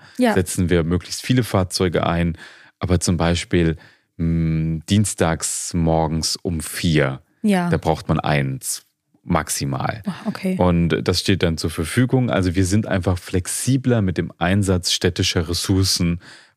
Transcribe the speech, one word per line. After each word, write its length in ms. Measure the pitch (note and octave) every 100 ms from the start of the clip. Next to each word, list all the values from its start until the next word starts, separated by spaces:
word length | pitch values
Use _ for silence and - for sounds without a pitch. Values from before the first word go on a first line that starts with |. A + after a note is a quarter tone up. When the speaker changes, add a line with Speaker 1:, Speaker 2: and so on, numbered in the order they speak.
| - -
Speaker 1:
Ja. 160 | B2
Speaker 2:
setzen 360 | F#2+ F2+ - F2
wir 140 | F2
möglichst 380 | D#2+ F2 - -
viele 220 | - B2+
Fahrzeuge 640 | A2+ G2+ F2+ - F#2 D#2+ D#2
ein. 320 | E2+ E2+ D#2+ - - - _
Aber 200 | F2+ F2
zum 160 | - E2+
Beispiel, 580 | E2+ E2+ - F2+ E2 D#2 - _ _ -
m, 640 | E2 E2 E2 D#2+ D#2+ D#2+ -
dienstags 840 | G2+ G#2 - F2 E2 - - -
morgens 640 | F2 E2 D#2+ D#2+ D#2+ D#2 -
um 240 | - E2
vier, 600 | - - F#2 D2+ C#2 C2+ - _
Speaker 1:
Ja. 280 | G#3+ F#3+ F3
Speaker 2:
da 80 | E2
braucht 300 | - D#2+ -
man 120 | D#2
eins 640 | - D2 C#2 C2 - - - _ _ _
maximal. 800 | - E2+ D2+ - C#2 C2+ - - -
Speaker 1:
Ah, 60 | E3+ A3
okay. 300 | - F#3+ F#3
Speaker 2:
Und 440 | F2+ E2+ E2+ B1+ -
das 140 | F2+
steht 240 | - F#2
dann 140 | E2+ D#2+
zur 120 | E2+
Verfügung. 600 | D#2+ D#2+ - B2 C3 B2
Also 260 | D2+ F2+ E2+
wir 100 | F#2
sind 220 | G#2 G#2+
einfach 300 | F#2+ F2+ F2+
flexibler 800 | - F#2 - - - C3 B2+ A#2+
mit 160 | F#2+ E2+
dem 140 | E2 -
Einsatz 560 | E2+ G2 G2 F2+ -
städtischer 560 | - F#2 E2+ F#2 F#2 E2
Ressourcen, 720 | E2+ - F#2+ F#2+ - F2 F2 - - -